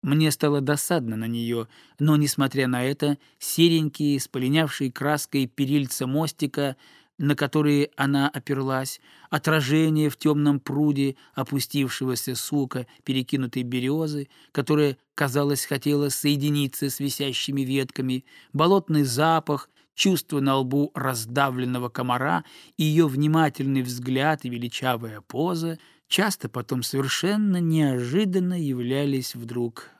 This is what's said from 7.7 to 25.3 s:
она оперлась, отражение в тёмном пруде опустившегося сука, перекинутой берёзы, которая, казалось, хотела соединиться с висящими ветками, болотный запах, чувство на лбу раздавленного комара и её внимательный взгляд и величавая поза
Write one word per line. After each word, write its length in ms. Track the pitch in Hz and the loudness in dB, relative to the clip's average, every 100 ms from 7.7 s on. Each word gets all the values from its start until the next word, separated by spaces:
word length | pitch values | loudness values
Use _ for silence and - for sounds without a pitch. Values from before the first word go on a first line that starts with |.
| 143 143 - | 2 0 0
она 320 | 139 139 143 | 0 2 0
оперлась, 720 | 143 - 135 135 131 131 - _ - - | -4 -6 -4 -2 -4 -6 -12 _ -20 -6
отражение 760 | 147 - 156 131 156 160 156 151 | -2 2 2 2 2 4 2 0
в 80 | - | 0
тёмном 440 | 151 147 147 143 | 0 2 2 0
пруде 560 | - 139 151 139 139 135 _ | -2 0 2 2 -2 -4 _
опустившегося 1040 | - 127 139 - 143 131 - 131 120 - 123 | -8 -4 -4 -2 -2 -2 -2 -4 -4 -4 -8
сука, 500 | - 147 131 131 123 _ | -2 -2 -2 -6 -10 _
перекинутой 640 | - 135 127 139 123 131 | -4 -2 0 -2 -2 -4
берёзы, 640 | 123 127 127 151 156 147 139 _ _ | -4 -2 -2 -2 -2 -6 -10 _ _
которая, 440 | - 135 151 147 135 _ - | -4 0 2 2 0 _ -2
казалось, 480 | 143 131 143 139 | 0 2 0 0
хотела 440 | - 139 147 147 143 | -2 -2 0 0 0
соединиться 800 | - 147 143 147 147 139 - 143 | 0 0 2 2 0 -2 -4 -6
с 120 | - | -4
висящими 600 | 143 - 139 123 - 139 | -6 -4 -4 -4 -4 -2
ветками, 640 | 127 135 131 - 131 127 - - - | 0 -2 -2 -4 -4 -4 -6 -20 -8
болотный 500 | 139 165 196 - 151 | 2 4 4 4 2
запах, 680 | 139 120 160 160 151 147 - _ _ | 2 2 4 2 0 -6 -6 _ _
чувство 440 | - 196 180 - 147 | 0 2 2 -2 -2
на 180 | 135 135 | 2 2
лбу 340 | 127 139 147 | 2 0 0
раздавленного 960 | - 131 120 113 123 139 127 127 123 123 | -2 -4 -4 -4 0 0 0 -2 -2 -4
комара 560 | - 127 123 139 170 - - - - | -4 -2 0 0 -2 -4 -20 -18 -2
и 80 | |
её 240 | 156 156 160 | 2 4 4
внимательный 760 | 131 151 160 156 - 139 135 | 4 2 4 2 0 -2 0
взгляд 600 | 123 123 123 131 147 156 | -2 -6 -4 0 0 -2
и 60 | 127 | -4
величавая 680 | 120 120 - 131 120 113 107 | -6 -6 -4 -2 -2 -4 -14
поза 580 | - | -10